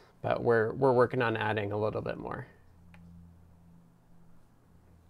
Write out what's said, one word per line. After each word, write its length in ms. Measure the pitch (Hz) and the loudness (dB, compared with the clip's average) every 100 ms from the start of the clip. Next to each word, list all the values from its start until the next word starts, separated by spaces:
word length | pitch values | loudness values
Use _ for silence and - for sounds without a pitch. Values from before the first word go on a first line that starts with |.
| - _ | -20 _
but 220 | 120 123 | -4 -2
we're, 300 | 120 113 110 | 2 2 2
we're 200 | 117 135 | 2 2
working 280 | 123 120 127 | 4 4 2
on 160 | 117 110 | 0 0
adding 340 | 107 107 101 | -2 -2 -2
a 60 | 104 | -2
little 240 | 107 110 | -2 -4
bit 160 | - - | -6 -8
more. 300 | - - - - - - - - - - - - - - - - - _ _ - - - - _ _ - - - - | -8 -10 -12 -18 -20 -20 -20 -20 -20 -20 -20 -20 -20 -20 -20 -20 -20 _ _ -20 -20 -20 -20 _ _ -20 -20 -20 -20